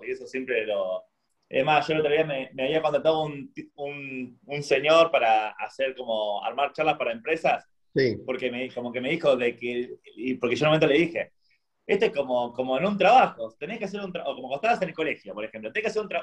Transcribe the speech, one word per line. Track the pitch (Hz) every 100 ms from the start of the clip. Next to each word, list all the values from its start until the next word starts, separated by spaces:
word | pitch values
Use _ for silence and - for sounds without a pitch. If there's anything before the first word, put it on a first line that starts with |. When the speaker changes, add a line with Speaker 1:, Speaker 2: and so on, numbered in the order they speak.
| 113
Speaker 1:
y |
eso | 131 120
siempre | 131 131 117
lo... | 107 101 92 92 - _ _ _ -
Es | 131
más, | 139 151 156
yo |
el | 156
otro | 147
día | 151
me, | 156 135 127
me | 131 131
había | 160
contratado | 156 143 156 160
un, | 156 139 135 - 151
un, | - 143 143 139 131 127 - -
un | 143
señor | 143 135 147 165 165
para | 131 117 110 107
hacer | - 110 - 135 131
como, | 120 110 104 101
armar | 110 147 143
charlas | - 156 147
para | 123
empresas, | 117 151 165 - - _ _ _ 135
Speaker 2:
Sí. | 127 101
Speaker 1:
porque | - 123 127
me, | 120 127
como | 123 120
que | 123
me | 131
dijo | 165 147 123
de | 120 117
que... | 120 120 123 - - -
y | 127
porque | 127 120
yo | 123 151
normalmente | 156 156
le | 143 170
dije, | 104 - _ _ _ _ _ -
"Esto | 202 180
es |
como, | 180 131 123 120
como | - 131 131
en |
un | 196 202
trabajo, | 180 247 190 - 113 -
tenés | 156 220
que | 196
hacer | 202
un | 196
tra-, | 170
o | 135 131
como | 127
cuando | 143
estabas | 220 240
en | 180
el |
colegio, | 160 147 117 98
por | 101 110
ejemplo, | 110 110
tenés | 214
que | 214
hacer | 214
un | 196
tra-, | 170